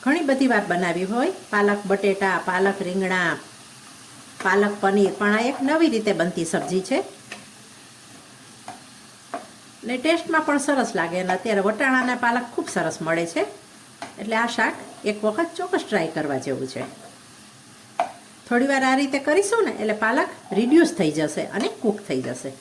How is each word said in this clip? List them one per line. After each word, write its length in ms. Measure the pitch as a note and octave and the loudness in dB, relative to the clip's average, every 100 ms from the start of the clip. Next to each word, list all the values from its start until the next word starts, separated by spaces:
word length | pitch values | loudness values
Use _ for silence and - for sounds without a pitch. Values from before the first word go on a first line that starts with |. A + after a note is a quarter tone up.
ઘણી 220 | B3 E4 C#4+ | 2 2 2
બધી 200 | C4 C4 | 2 4
વાર 120 | G#3+ F3 | 2 2
બનાવી 380 | F3 F3+ E3+ F#3 | 0 0 0 -2
હોય, 220 | A#3+ D#4 F#4+ - | 0 -2 -4 -2
પાલક 300 | G#3 G3+ G3+ F#3+ | 2 2 2 0
બટેટા, 460 | G3 G3+ G3 G3 F3 F3+ | 2 2 2 0 0 0
પાલક 320 | F3+ G3 G3 F3+ | 2 2 0 -2
રીંગણા, 440 | F#3 F#3 F#3 E3+ C#3+ - - - - - - - - - - | -2 0 2 0 -2 -8 -20 -20 -20 -20 -20 -20 -20 -20 -4
પાલક 300 | F#3+ G3 G3+ G3+ | 2 4 4 2
પનીર, 300 | G3 G3+ G3 - | 2 4 2 2
પણ 180 | G#3 G#3+ | 0 2
આ 80 | A#3+ | 0
એક 80 | C#4 C4+ | -2 0
નવી 220 | D#4+ E4 | 4 4
રીતે 180 | A3+ G#3+ E3+ | 2 0 2
બનતી 260 | F3 F3+ E3 | 0 0 -2
સબ્જી 280 | F3+ - F#3 F#3 | -2 0 -2 0
છે 100 | C#4+ - - - - - - - - - - - - - - - - - - - - - - - - - - - - A3+ | -2 -2 -14 -18 -18 -18 -20 -20 -20 -20 -20 -20 -20 -20 -20 -20 -20 -18 -18 -20 -20 -20 -20 -14 -14 -14 -20 -20 -14 -8
ને 120 | B3+ | -2
ટેસ્ટમાં 480 | D#4 E4+ E4 D#4+ D#4 | 0 0 2 0 2
પણ 180 | C#4+ C#4 | 0 2
સરસ 240 | C#4 A3+ F#3 | 0 0 -2
લાગે. 200 | E3+ F3+ | -2 -2
અને 120 | F#3 F#3 | -2 -2
અત્યારે 300 | A#3 G3+ G3 | 0 2 2
વટાણા 340 | G#3+ C4+ C4 B3+ | 2 2 2 2
અને 100 | B3 | 0
પાલક 260 | A#3+ B3 B3 | 0 0 -2
ખૂબ 140 | - E4 | -6 -4
સરસ 240 | F#3+ D#3+ - D#3+ | -2 -2 -4 -2
મળે 200 | E3 E3+ | 0 0
છે, 120 | D4+ G4+ - - - - - - - | -2 -4 -6 -20 -20 -20 -16 -16 -10
એટલે 160 | G#3 A3 | -4 -2
આ 60 | A#3 A#3+ | 0 0
શાક 180 | A#3 - - - G#3 | -2 -2 -14 -6 -4
એક 120 | G#3 G#3+ | -2 -2
વખત 220 | G#3+ E4 - | 0 -2 -4
ચોક્કસ 240 | F4+ F#4+ | -2 -2
ટ્રાય 300 | - G3+ D#3+ D#3+ | 0 -2 -2 -2
કરવા 240 | D3 C3+ C#3 | -2 -4 -4
જેવું 200 | B2+ C3 | -4 -6
છે. 80 | - B2 - - - - - - - - - - - - - - - - | -8 -10 -14 -20 -20 -20 -20 -20 -20 -20 -20 -12 -6 -6 -6 -20 -20 -2
થોડી 240 | A#3+ C4+ | 2 2
વાર 120 | C4+ C4 | 2 4
આ 60 | C4 | 2
રીતે 160 | C#4 C#4 C#4+ | 2 0 2
કરીશું 360 | D#4+ G4+ A#4 F4+ | 2 4 2 0
ને 20 | - | 0
એટલે 240 | G#3+ G#3 | -2 0
પાલક 320 | A3 C4+ F#4 - - F#3+ | 2 2 -2 -6 -2 0
રિડ્યુસ 380 | A#3+ D#4+ E4 - | 6 6 6 2
થઈ 140 | D#3+ D3+ | 0 2
જશે 220 | D3+ E3 D#3+ G3+ | -2 -2 -4 -4
અને 120 | E4+ - | -4 0
કૂક 160 | A3+ G#3 - | -2 -2 -4
થઈ 100 | C3+ B2+ | -4 -2
જશે. 220 | B2 C3+ - | -8 -10 -12